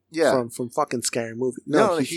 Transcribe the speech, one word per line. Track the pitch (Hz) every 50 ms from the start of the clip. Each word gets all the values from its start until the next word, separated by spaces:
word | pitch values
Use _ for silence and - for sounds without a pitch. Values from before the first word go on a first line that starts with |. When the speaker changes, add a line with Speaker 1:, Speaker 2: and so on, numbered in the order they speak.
| _ _
Speaker 1:
Yeah. | - 156 165 135 143
Speaker 2:
from, | 131 120 117
from | - - 127 117
fucking | - - 151 - - 123 113
Scary | - - 127 117 113 113
Movie. | 113 127 127 120 - -
No, | - 143 170 214 214
Speaker 1:
No, | 175 160
Speaker 2:
he, | 139
Speaker 1:
he, | 123
Speaker 2:
he | -